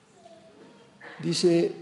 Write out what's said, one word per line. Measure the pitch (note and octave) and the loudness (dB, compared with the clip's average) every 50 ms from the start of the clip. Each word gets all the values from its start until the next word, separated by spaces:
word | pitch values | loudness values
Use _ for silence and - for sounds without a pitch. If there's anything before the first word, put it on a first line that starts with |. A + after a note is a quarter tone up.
| _ _ _ - - - - - - - - - - - - - - - _ - - - - - | _ _ _ -20 -20 -20 -20 -20 -20 -20 -20 -20 -20 -20 -20 -20 -20 -20 _ -20 -20 -20 -14 -8
Dice | D3+ E3+ E3+ - - F3 E3+ E3+ E3+ C3+ - - | -4 -4 -2 2 2 4 4 4 2 0 -2 -8